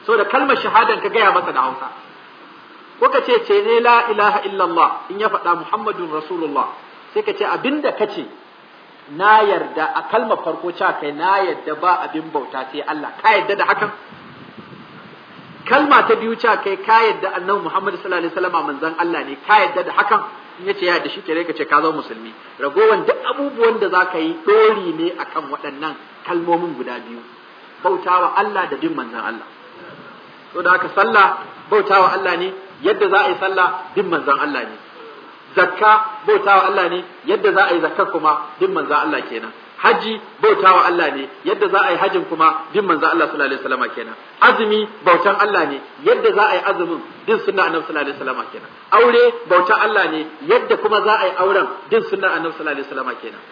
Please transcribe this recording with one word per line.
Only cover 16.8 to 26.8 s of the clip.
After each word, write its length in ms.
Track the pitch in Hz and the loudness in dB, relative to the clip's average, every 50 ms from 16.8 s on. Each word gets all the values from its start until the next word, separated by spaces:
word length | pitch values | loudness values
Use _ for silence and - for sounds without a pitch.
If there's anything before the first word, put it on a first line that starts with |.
| - 220 226 226 233 | 0 2 4 4 4
yarda 220 | 220 196 - 190 185 175 180 | 2 0 -2 -6 -6 -6 -6
annabi 240 | 175 190 202 196 | -2 -2 -2 -2
Muhammad 320 | 175 160 - 190 196 202 185 | -2 -4 -4 -2 -4 -4 -6
sallallahu 260 | 170 - 190 185 175 | -6 -6 -4 -4 -2
alaihi 120 | 170 165 165 | -4 -4 -4
wasallam 320 | 190 180 180 170 165 151 | -4 -4 -2 -2 -2 -2
manzon 280 | 147 143 135 156 160 165 160 | -4 -6 -4 -6 -6 -2 -2
Allah 220 | 175 170 165 151 135 | -2 -2 -2 -4 -6
ne, 120 | 135 139 - - | -8 -12 -12 0
ka 80 | - 208 214 | 2 4 4
yarda 200 | 190 - - 190 170 | 4 2 -2 -4 -4
da 80 | 160 | -2
hakan? 300 | - 196 208 208 220 208 - - - - - - - - | 0 0 2 2 0 0 -2 -6 -14 -18 -20 -20 -18 -10
In 60 | 180 | -6
ya 80 | 196 196 | -6 -4
ce 100 | - 175 | -2 0
ya 80 | 175 175 | 0 0
yarda, 140 | 160 147 143 | -2 -2 -6
shi 140 | - - | -10 -10
kenan 220 | - - 156 165 175 | -6 -4 -4 -4 -2
ka 60 | 165 | -4
ce 120 | 151 - 143 | -6 -6 -2
ka 140 | - 147 147 | 2 2 2
zama 120 | 156 160 156 147 | 2 2 -2 -4
musulmi. 300 | - - 117 113 113 113 110 - - - - - | -8 -10 -14 -14 -14 -18 -18 -20 -20 -20 -10 -6
Ragowan 480 | 135 143 139 190 220 440 214 180 156 | -6 -2 2 4 4 4 4 4 2
duk 120 | - - - - - | 0 0 0 -2 -6
abubuwan 480 | - 285 285 285 226 226 233 226 220 214 | -4 -4 -4 -6 0 2 2 2 2 0
da 100 | 196 185 | -2 0
za 180 | 180 185 170 180 | 2 2 0 0
ka 80 | 180 165 | -2 -4
yi 180 | 160 160 165 - - | -4 -4 -4 -2 2
ɗori 460 | 196 208 220 220 214 214 202 185 170 156 | 4 4 6 6 4 4 2 -4 -6 -4
ne 180 | 156 165 175 180 - | -4 -4 -4 -4 -6
akan 260 | 143 - - 160 151 135 | -12 -8 -8 -8 -8 -8
waɗannan 440 | 143 - - 147 135 139 156 156 143 - - - - - - | -10 -10 -10 -12 -10 -8 -10 -10 -10 -12 -18 -20 -20 -18 -8
kalmomin 480 | - 175 170 170 170 170 170 175 170 147 | -4 -4 -2 0 0 0 0 -2 -6 -6
guda 240 | 123 | -8